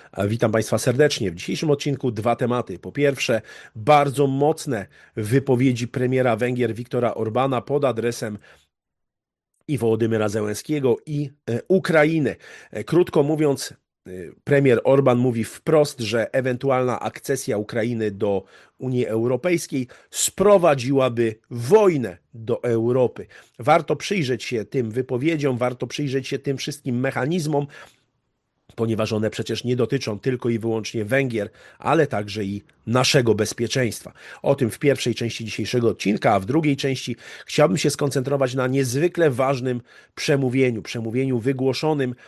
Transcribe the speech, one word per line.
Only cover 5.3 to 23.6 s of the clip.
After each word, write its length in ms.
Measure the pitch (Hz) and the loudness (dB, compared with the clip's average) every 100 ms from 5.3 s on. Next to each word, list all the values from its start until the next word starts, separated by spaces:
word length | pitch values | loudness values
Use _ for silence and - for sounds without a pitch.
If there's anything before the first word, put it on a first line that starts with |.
| 139 139 123 135 120 120 | 0 2 4 4 0 -4
premiera 480 | 123 127 131 127 110 | -2 0 2 2 2
Węgier 380 | 123 123 117 | 0 0 -2
Viktora 400 | 110 120 123 117 | -2 -6 -2 0
Orbana 460 | - 110 120 135 123 | -2 -2 0 0 -2
pod 240 | - 143 | -2 0
adresem 540 | 135 113 117 117 113 104 - _ _ _ _ _ _ _ _ _ _ _ - | 0 0 -4 -4 -8 -10 -14 _ _ _ _ _ _ _ _ _ _ _ -6
i 100 | 139 | -2
Wołodymyra 500 | 113 110 117 110 107 | 2 2 2 0 0
Zełenskiego, 680 | 107 107 104 - 151 127 113 - | -2 -4 -6 -4 0 0 0 -2
i, 240 | 147 143 - - | -6 -6 -10 -6
e, 100 | 117 - | -6 0
Ukrainy. 680 | 185 165 160 151 165 123 85 - - - | 0 4 4 4 2 0 -4 -14 -20 -12
E, 140 | 110 | -10
krótko 380 | - 170 175 165 | 0 2 2 2
mówiąc, 520 | 143 156 151 135 - - _ _ - | 2 0 0 0 -6 -14 _ _ -16
e, 40 | 92 82 - | -14 -14 -12
premier 360 | - 139 139 113 | 2 4 6 4
Orban 340 | 135 139 135 123 | 6 6 6 4
mówi 260 | 127 117 | 2 0
wprost, 560 | 110 - - 156 143 - | -4 -6 2 4 4 -2
że 320 | 107 113 107 | -2 -2 0
ewentualna 680 | 131 127 123 135 127 127 110 | -2 -2 -2 0 0 0 -2
akcesja 580 | 110 - - 131 - 107 | -6 -8 -4 -4 -2 -4
Ukrainy 520 | 107 120 117 113 107 | -4 -4 -2 -2 -4
do 340 | 98 104 98 - - _ _ | -2 -2 -2 -4 -20 _ _
Unii 280 | 131 123 110 | -4 -2 -2
Europejskiej 800 | 113 120 127 180 170 - 135 123 - _ | 0 0 0 0 -2 -2 -6 -6 -12 _
sprowadziłaby 1200 | - - - 196 202 170 139 120 135 131 117 113 110 _ | -6 -4 2 6 6 6 4 2 2 2 2 -2 -2 _
wojnę 680 | 120 120 214 202 147 107 85 _ | -8 4 6 6 2 -2 -8 _
do 280 | 117 110 113 | -12 -4 -2
Europy. 640 | 123 113 113 131 120 - 92 - _ | 0 0 2 2 2 -2 -14 -20 _
Warto 380 | - | -4